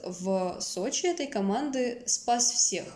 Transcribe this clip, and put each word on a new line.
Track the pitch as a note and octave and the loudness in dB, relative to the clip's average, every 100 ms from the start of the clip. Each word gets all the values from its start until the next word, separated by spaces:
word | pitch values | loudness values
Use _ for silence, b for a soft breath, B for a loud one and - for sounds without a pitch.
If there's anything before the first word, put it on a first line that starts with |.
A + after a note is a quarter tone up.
в | - F3+ F#3 F#3+ F3+ - | -8 -6 0 0 0 -4
Сочи | - - A3 C#4 F4+ | -6 -2 -2 0 0
этой | F4 C#4 | 0 -2
команды | G#3 G3 F4 D4+ C4 B3 A#3+ - | 0 2 2 0 0 0 -2 -2
спас | - - A#3+ A#3+ | 0 2 2 4
всех. | - - F3 - | 4 2 2 -4